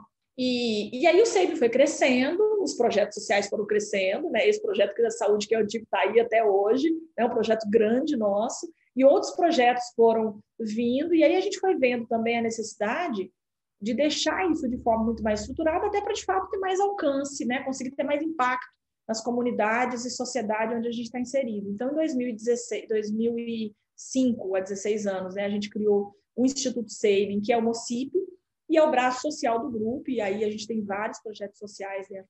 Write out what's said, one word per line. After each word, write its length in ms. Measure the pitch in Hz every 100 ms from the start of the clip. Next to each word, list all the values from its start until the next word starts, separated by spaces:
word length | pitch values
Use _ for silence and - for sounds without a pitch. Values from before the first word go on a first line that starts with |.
| - _ _ -
E, 600 | 254 247 240 214 208 247
e 60 | 330
aí 140 | 339
o 60 | 466
seib 300 | 392 349 -
foi 120 | 233
crescendo, 760 | 247 302 - 302 247 269 349 427 427
os 120 | 339
projetos 420 | - 233 208 208 -
sociais 320 | - 202 202
foram 180 | 208 202
crescendo, 640 | 208 208 202 190 220 320
né? 160 | 233 214
Esse 140 | 214
projeto 320 | 226 202 302 -
da 80 | 226
saúde 380 | 226 208 208 208
que 60 |
é 40 | 226
o 40 |
antigo 240 | 208 226 -
tá 100 | 196
aí 200 | 196 226
até 240 | 233 220
hoje, 440 | 220 196 208 262 320 330 - -
é 80 |
um 60 | 233
projeto 380 | 233 214 220 214
grande 480 | 214 208 240 302 262
nosso, 560 | 208 202 240 - 339 - _
e 120 | 247 269
outros 280 | 359 -
projetos 500 | - 339 240 240 247 - -
foram 420 | 226 226 220 208 - -
vindo, 540 | 220 214 240 254 330
e 100 | 330
aí 100 | 294
a 60 | 370
gente 180 | 403 381
foi 160 | 381 311
vendo 300 | 247 240 233
também 320 | 226 226 233
a 40 |
necessidade 880 | 226 226 214 - 208 285 349 208 180 _ _ _ _ -
de 140 | 202
deixar 560 | 247 294 294 311 339 381
isso 180 | - 247
de 80 | 247
forma 220 | 247 220
muito 180 | 220 226
mais 180 | 214 208
estruturada, 460 | - 262 320 349 415
até 140 | 403
pra, 100 | 415
de 120 | 415
fato, 260 | - 381 370
ter 80 | 392
mais 200 | 370 381
alcance, 680 | 403 403 302 277 277 - 233
né? 160 | 254
Conseguir 300 | 269 269 254
ter 120 | -
mais 180 | 277 294
impacto 440 | 320 - 247 254 - _ _ _ -
nas 140 | 220
comunidades 800 | 240 240 240 208 214 226 247 247
e 60 | 247
sociedade 640 | - 233 247 208 214 226
onde 140 | 240 233
a 40 |
gente 180 | 233 226
tá 80 | 247
inserido. 520 | 247 269 240 208 196
Então, 200 | 202 254
em 40 |
dois 200 | 302 320
mil 140 | 254 247
e 60 |
dezesseis, 520 | 214 226 233 - 214 -
dois 240 | 214 208
mil 280 | 220 233 233
e 360 | 233 226 214 - _ -
cinco, 580 | - 262 254 220 190
há 60 | 190
dezesseis 460 | 190 196 208 214 202
anos, 280 | 190 185
né? 100 | 190
A 60 | 202
gente 200 | 208 208
criou 440 | 214 208 202 202 - _ -
o 80 |
Instituto 460 | 262 269 254 240 214
seibin, 500 | - 214 196 202 202
que 120 | 208
é 40 | 233
o 60 |
mocip, 500 | 226 233 - 240 285 370 381 - _ _ -
e 80 | 320
é 60 |
o 80 | 311
braço 320 | 247 254 254
social 360 | 302 - 254 226
do 120 | 254
grupo, 400 | 226 220 262 -
e 100 | 233
aí 240 | 202 208
a 60 | 214
gente 160 | 214 -
tem 180 | 220
vários 340 | 202 196 220 -
projetos 380 | 226 208 202 -
sociais 500 | 208 - 196 196 196
dentro 200 | 196